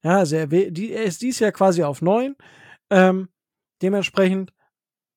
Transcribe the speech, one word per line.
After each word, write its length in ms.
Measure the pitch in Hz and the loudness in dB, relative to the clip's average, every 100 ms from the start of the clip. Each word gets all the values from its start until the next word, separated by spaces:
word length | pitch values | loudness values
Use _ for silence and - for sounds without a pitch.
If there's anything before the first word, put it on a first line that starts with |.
Ja, 140 | 156 190 | 0 0
also 180 | 170 160 | 2 -2
er 160 | 151 | 0
wär-, 200 | 170 196 | 0 0
die, 200 | 165 220 | -4 -8
er 120 | 214 | -6
ist 180 | 220 160 | -6 -4
dieses 180 | 247 247 | -6 -2
Jahr 140 | 214 | -2
quasi 300 | - 190 175 | 2 2 2
auf 180 | 147 135 | -2 -2
neun. 340 | 165 220 269 277 - - - - _ | 0 0 -2 -8 -20 -20 -20 -20 _
Ähm, 400 | 196 185 185 185 _ _ _ _ _ | 4 4 2 -6 _ _ _ _ _
dementsprechend 720 | 185 202 170 - 190 190 185 _ _ _ _ _ _ | -2 -2 -2 0 0 0 -6 _ _ _ _ _ _